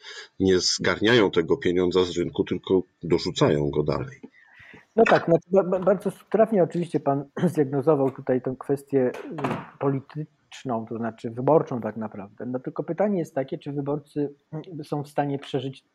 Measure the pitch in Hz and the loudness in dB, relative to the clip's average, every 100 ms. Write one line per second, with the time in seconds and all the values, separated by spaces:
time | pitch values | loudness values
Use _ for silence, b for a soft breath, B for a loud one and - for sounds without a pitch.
0 | B B B - 95 92 - - 87 87 | B B B 0 4 4 2 0 0 2
1 | 104 120 95 87 82 85 92 87 90 90 | 4 6 4 2 2 2 2 2 2 2
2 | 90 85 76 85 92 90 - 95 - _ | 2 0 -4 -2 -2 -2 0 0 0 _
3 | 85 82 - - 139 73 73 73 73 71 | -2 -2 0 2 2 4 0 -2 0 -2
4 | - - - B B B B B B - | -4 -12 -20 B B B B B B 2
5 | 226 160 - 165 - 190 180 185 190 190 | 4 4 4 0 2 0 2 0 2 0
6 | 196 - - 196 220 208 170 175 165 151 | 0 -10 -2 2 4 4 2 0 -2 -2
7 | - 139 143 - 180 143 139 139 135 147 | 0 -2 -2 -2 -2 0 0 0 2 2
8 | 135 131 135 127 131 127 - 139 - 135 | 2 -2 -2 -2 -2 -6 -4 -4 0 0
9 | 127 - - 165 135 120 - - 139 139 | 0 -2 -10 -8 -6 -6 -10 -6 -2 -2
10 | - 151 151 _ _ - 135 113 110 113 | -4 -12 -12 _ _ -12 -6 -6 -6 -6
11 | 117 110 123 117 135 156 151 127 110 110 | -6 -6 -10 -4 4 4 4 -4 -6 -6
12 | 107 107 104 - 120 127 151 - - 165 | -8 -10 -14 -12 -8 -8 -8 -8 -6 -2
13 | 208 196 160 - 135 - - 143 139 147 | 0 0 -2 -4 -6 -6 -8 -6 -4 -4
14 | 143 147 143 143 _ 156 170 160 147 151 | -6 -4 -4 -6 _ -14 -12 -14 -6 -6
15 | 143 - 143 135 - 139 135 139 _ | -4 -2 -2 -2 -4 -4 -4 -10 _